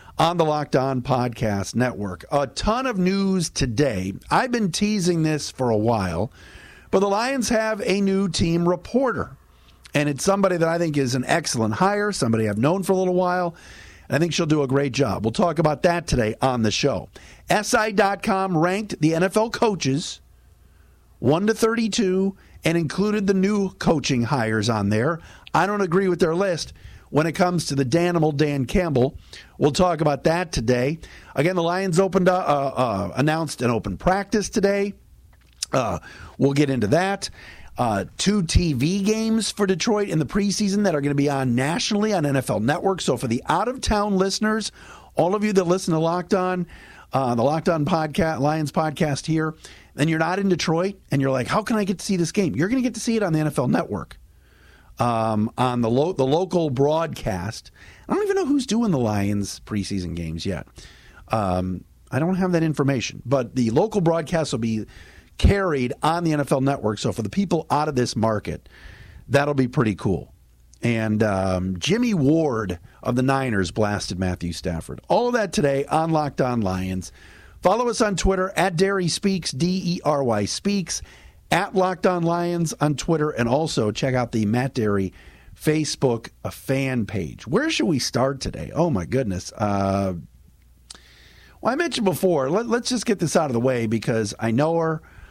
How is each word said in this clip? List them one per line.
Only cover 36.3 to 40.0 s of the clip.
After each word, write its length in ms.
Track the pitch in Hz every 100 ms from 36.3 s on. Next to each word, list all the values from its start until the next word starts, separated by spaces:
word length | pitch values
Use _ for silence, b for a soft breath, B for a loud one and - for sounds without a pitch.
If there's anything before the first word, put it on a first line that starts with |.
| B
we'll 160 | 135
get 160 | 139 143
into 160 | 131 101
that. 440 | 151 190 196 - B B B B -
Uh, 260 | 120 101 104 -
two 260 | - 208
T 300 | 165 - 175
V 300 | 127 147 196
games 480 | 202 220 226 220 208
for 140 | - 202
Detroit 440 | 185 - 208